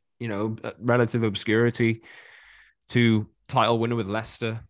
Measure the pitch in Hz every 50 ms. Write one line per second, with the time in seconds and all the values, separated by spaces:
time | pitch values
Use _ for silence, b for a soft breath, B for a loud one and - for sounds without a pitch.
0 | _ _ _ - 120 113 101 98 107 113 113 110 - 107 - - 107 123 120 123
1 | 120 110 - 117 113 110 98 - - 110 107 113 117 120 - - 120 113 113 113
2 | B B B B B B B B B B B B B B B B _ - - 123
3 | 120 113 110 107 104 - _ _ _ - 127 127 110 113 117 113 113 120 117 117
4 | 101 95 104 110 110 - - - 120 113 113 113 - -